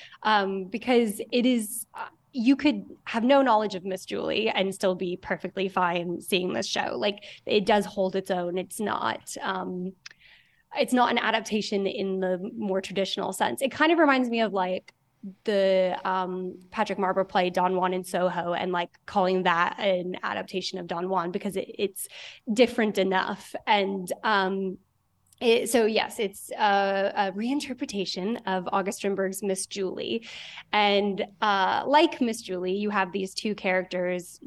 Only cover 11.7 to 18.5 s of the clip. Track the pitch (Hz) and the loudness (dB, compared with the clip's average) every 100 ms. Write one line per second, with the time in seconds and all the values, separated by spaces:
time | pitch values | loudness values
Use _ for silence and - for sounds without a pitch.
11.7 | 202 196 208 196 190 185 180 190 226 202 | 0 0 -2 -4 -2 -2 -2 -4 -6 -2
12.7 | 190 190 196 190 202 - 190 214 - 262 | -2 -2 -2 -2 -2 -4 -2 -2 0 -4
13.7 | - 311 339 294 262 240 226 214 190 185 | 2 4 6 6 4 2 0 0 0 -2
14.7 | 190 - _ _ _ 196 - 226 202 190 | -4 -8 _ _ _ -18 -8 -2 2 4
15.7 | 190 185 - 190 185 185 185 180 - - | 4 2 0 -2 -2 -2 -4 -6 -10 -6
16.7 | 226 202 196 190 190 190 196 180 180 185 | -4 -2 0 2 2 2 2 2 2 2
17.7 | 185 180 185 180 180 180 165 170 | 2 2 0 -2 0 0 0 -2